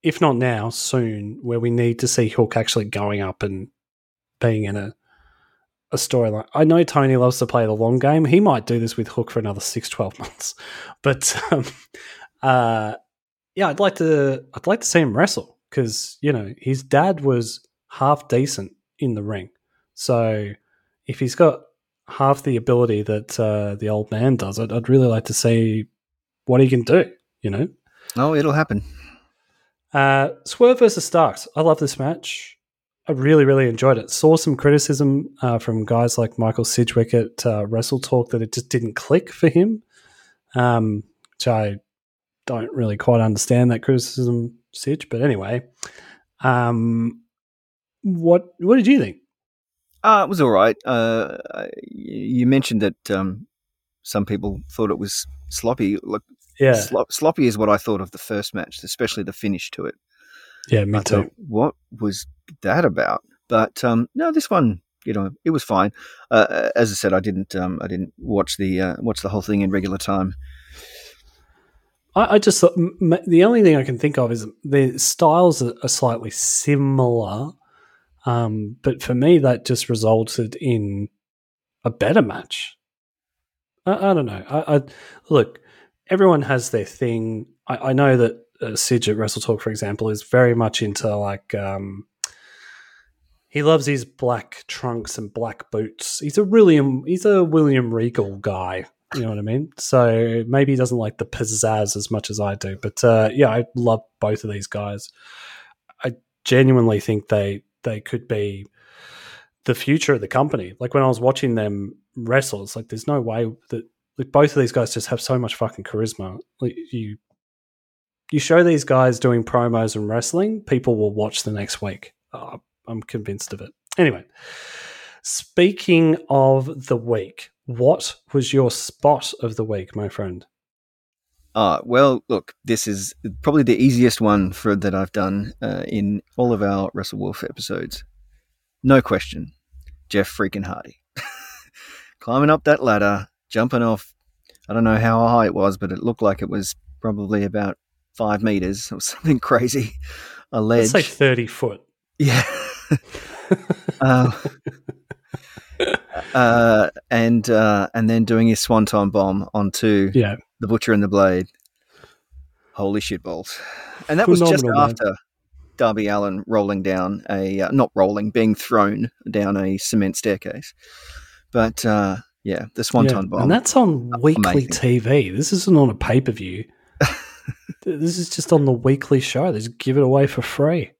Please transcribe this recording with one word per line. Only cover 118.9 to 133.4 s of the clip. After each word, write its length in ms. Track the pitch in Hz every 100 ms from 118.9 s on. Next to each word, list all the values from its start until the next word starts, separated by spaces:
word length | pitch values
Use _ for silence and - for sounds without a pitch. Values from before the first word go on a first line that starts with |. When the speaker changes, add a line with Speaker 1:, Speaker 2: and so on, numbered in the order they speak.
| 131 127 117
Speaker 1:
doing 260 | 127 120 113
promos 500 | 123 120 113 110 107
and 140 | 104
wrestling, 500 | 113 117 170 208 220
people 380 | - 131 127 110
will 160 | 107
watch 300 | 104 107 -
the 80 | -
next 280 | 104 101 -
week. 320 | 101 - - _ _
Uh, 240 | - - - _ _ -
I'm 120 | 113
convinced 520 | - 117 101 98 -
of 80 | 101
it. 100 | - _ _ -
Anyway, 280 | 160 92 - _ - - - - - - - -
speaking 960 | - - - - 180 185 - 170 160 165 -
of 580 | 139 135 135 131 147 131
the 100 | 120
week, 540 | 117 110 95 - - _ -
what 500 | 120 123 - - - _
was 220 | 139 123
your 180 | 135 127
spot 640 | - - - 143 147 - -
of 160 | 117 110
the 60 | 110
week, 280 | 104 92
my 140 | 104 104
friend? 380 | - 98 90 _ _ _ _ _ _ _ _ _ _ _
Speaker 2:
Uh, 260 | 110 101 78
well, 400 | 120 123 139 127 _
look, 240 | 107 - _
this 240 | - 110 -
is 260 | 98 98 - 110 -